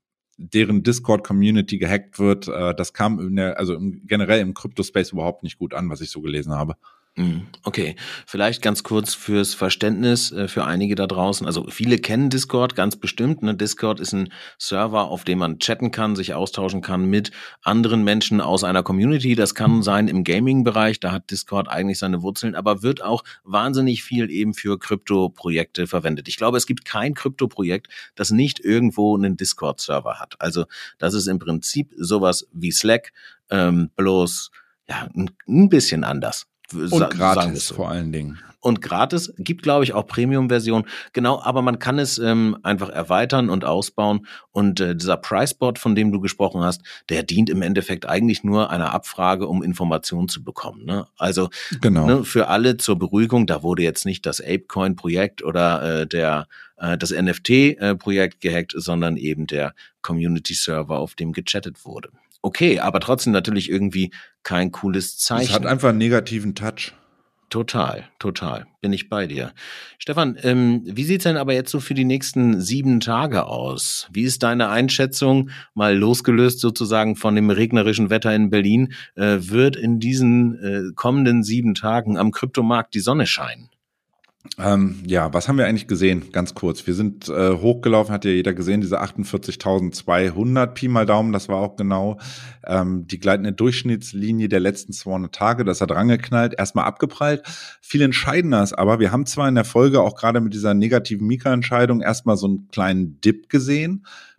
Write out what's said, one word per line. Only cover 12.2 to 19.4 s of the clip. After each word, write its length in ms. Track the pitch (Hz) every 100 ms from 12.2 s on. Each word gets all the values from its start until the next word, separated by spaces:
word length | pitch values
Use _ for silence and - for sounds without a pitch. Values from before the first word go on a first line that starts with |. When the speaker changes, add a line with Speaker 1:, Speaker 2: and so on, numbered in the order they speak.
| 139
Speaker 2:
Discord 460 | 131 135 123 123 -
ganz 220 | 98 -
bestimmt, 440 | - - 123 156
ne? 140 | 107 98
Discord 460 | 104 - 110 107
ist 100 | 90
ein 220 | 98 92 - - -
Server, 460 | - 98 107 107 90
auf 180 | 87
dem 160 | - 90
man 200 | 85 78
chatten 320 | - 113 120
kann, 260 | - 110 101
sich 160 | 92
austauschen 480 | 71 95 - 95 95
kann 240 | 87 92 92
mit 260 | 104 104 - - -
anderen 420 | - 110 117 113
Menschen 380 | 104 107 - 104
aus 240 | - 95 92
einer 180 | 92
Community. 520 | 87 95 113 151 127
Das 200 | 117